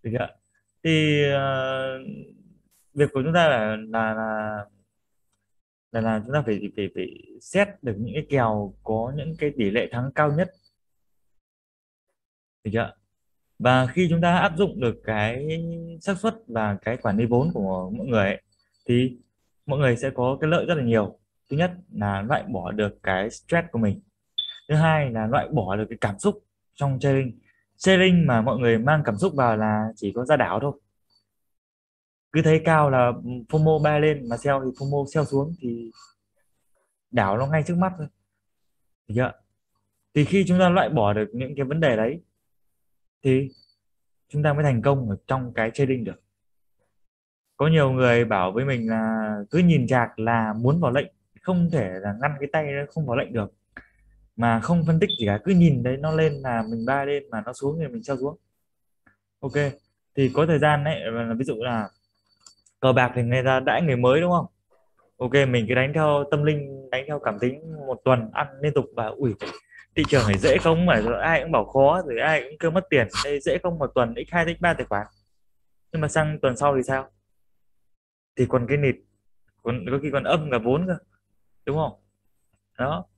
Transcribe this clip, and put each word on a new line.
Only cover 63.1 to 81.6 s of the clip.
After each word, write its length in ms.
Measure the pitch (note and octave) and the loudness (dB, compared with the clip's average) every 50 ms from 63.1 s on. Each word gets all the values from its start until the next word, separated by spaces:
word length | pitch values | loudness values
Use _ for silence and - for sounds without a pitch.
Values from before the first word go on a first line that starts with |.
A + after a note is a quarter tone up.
| - | 0
thì 80 | B2+ A#2+ | -2 -2
người 200 | A#2 B2 C3 B2+ | 0 0 0 2
ta 140 | C3 C3 C3 | 2 2 2
đãi 220 | C3 C#3+ A2 B2+ | 2 0 0 2
người 140 | F3 D3+ B2+ | 2 0 0
mới 260 | B2 B2 B2 C3 D#3 | 2 4 4 4 4
đúng 100 | F3 F3+ | 2 2
không? 140 | F3 E3+ E3 - _ _ _ _ _ _ _ _ _ _ _ _ _ | 2 0 0 -4 _ _ _ _ _ _ _ _ _ _ _ _ _
Ok, 140 | _ B2+ A#2+ B2 C#3+ C#3 B2+ | _ -6 2 4 4 4 4
mình 160 | B2 A#2+ A2 G2+ | 2 0 0 2
cứ 60 | B2 | 0
đánh 160 | B2+ C3 C#3 D3 | 0 0 0 0
theo 300 | D#3+ D#3 D3+ D3 C#3+ C#3+ C#3+ | 2 2 2 2 2 0 0
tâm 120 | D#3 D3 D3 | 0 0 2
linh, 460 | D#3 D3+ D3 C#3+ C#3 C3+ C3+ C3+ C3 | 0 0 0 -4 -8 -12 -16 -10 -8
đánh 140 | B2+ B2+ C3+ | -8 -6 -6
theo 120 | D3 D3+ C#3+ | -6 -8 -4
cảm 200 | - B2 G#2 G2+ | -4 -4 -2 0
tính 340 | B2 B2 C3+ D3+ D#3+ D#3+ D#3 D3+ C#3 | -2 -2 -2 -4 -14 -14 -14 -12 -8
một 140 | C3+ B2 - _ | -8 -8 -2 _
tuần 240 | C3+ B2+ A#2+ A2 - - | 2 2 2 0 -6 -4
ăn 140 | - D3 C#3 - - | -4 -4 -4 -6 -4
liên 120 | D3 D3+ C#3+ | -4 0 0
tục 120 | C#3+ B2 - - | 0 -2 -2 -6
và 100 | A#2+ A2+ | -6 -6
ui, 280 | A2 - - C#3 A#2+ G2 - - - - - _ _ - - - _ _ | -6 -4 -2 -2 -2 -2 -4 -10 -14 -14 -16 _ _ -20 -20 -20 _ _
thị 80 | D#3+ D3+ - | -2 0 4
trường 180 | D3 C3+ A2+ | 4 4 4
này 100 | G#2 G2 | 4 2
dễ 200 | F2+ - D#3 C3 | 2 4 4 4
không, 280 | - - E3 E3 E3 F3+ | 4 4 2 2 4 4
mà 160 | F3+ C3+ A2 G#2 A2+ A#2+ F#2 | 4 4 4 2 0 -2 0
ai 200 | G#2+ D#3+ E3 D3 | 0 2 2 0
cũng 100 | C3 E3 | 0 2
bảo 140 | D#3 A#2 G2+ | 0 0 0
khó, 360 | - - C3+ C3+ C#3+ D#3+ F#3 F3 | 2 4 6 6 6 4 2 -2
rồi 140 | D3 A#2+ A2+ | -4 -4 -2
ai 220 | B2+ D#3 D#3 D3 | 0 0 0 0
cũng 160 | A#2+ C3 D#3 - | -2 -6 -10 -4
kêu 120 | - E3 | -2 0
mất 160 | D#3 F#3+ F#3 _ | 0 0 0 _
tiền. 180 | D#3+ C3 A2+ - - - - | 2 2 2 2 -2 -6 -4
Đây 160 | C#3+ D3 C#3+ | -2 -4 -2
dễ 180 | - D3+ C#3 F3 - | 0 0 -2 0 -2
không 160 | F3+ E3+ D#3 | -4 -2 -2
một 120 | C#3+ B2 - | -4 0 2
tuần 180 | C3+ A#2+ A#2 A#2 | 0 0 0 -2
x 180 | A#2 E3 - - | -10 -10 -4 -2
hai, 220 | F3 E3 E3 E3+ | -2 -2 -2 -2
x 60 | - | 0
ba 120 | F3 F3 D#3+ | 0 0 0
tài 120 | - B2 | 0 -4
khoản. 220 | - G#2 G2+ G#2+ - _ _ _ _ _ _ _ _ _ _ _ _ _ _ _ _ | -4 -4 -6 -6 -8 _ _ _ _ _ _ _ _ _ _ _ _ _ _ _ _
Nhưng 100 | - D#3+ | -6 -4
mà 60 | D3+ | -4
sang 320 | D3 - D#3+ D#3 D3+ D3+ D3 | -2 0 0 0 0 -2 0
tuần 160 | - C3+ B2 | 0 -2 0
sau 180 | - C#3+ C#3+ C#3 | 2 0 2 2
thì 80 | C3 B2 | 2 0
sao? 260 | - C3+ C3 C3+ - _ _ _ _ _ _ _ _ _ _ _ _ _ _ _ _ _ _ _ _ _ _ _ _ _ | -2 -4 -4 -4 -10 _ _ _ _ _ _ _ _ _ _ _ _ _ _ _ _ _ _ _ _ _ _ _ _ _
Thì 100 | - B2+ B2 | -2 0 0
còn 160 | - B2+ A#2+ | 0 -2 0
cái 100 | A2+ C#3 | 0 0
nịt, 180 | D3 C#3+ C3 A#2+ - _ _ _ _ _ _ _ _ _ _ _ _ _ | 0 2 0 0 -2 _ _ _ _ _ _ _ _ _ _ _ _ _
còn, 220 | A2+ B2 B2+ F2+ B2 | -6 -6 -6 -4 -4
có 80 | C3 C#3 | -4 -4
khi 80 | C#3+ D3+ | -4 -4
còn 120 | C3 C#3 - | -4 -2 0
âm 280 | - D3+ E3 D#3 D3 | 0 0 0 0 -2
cả 60 | B2+ | -4
vốn 300 | A#2 A2 A#2+ C3 D#3+ F3+ | -2 0 0 0 0 0
cơ, 80 | F#3 F3 - _ _ _ _ _ _ _ _ _ _ _ _ | -4 -6 -8 _ _ _ _ _ _ _ _ _ _ _ _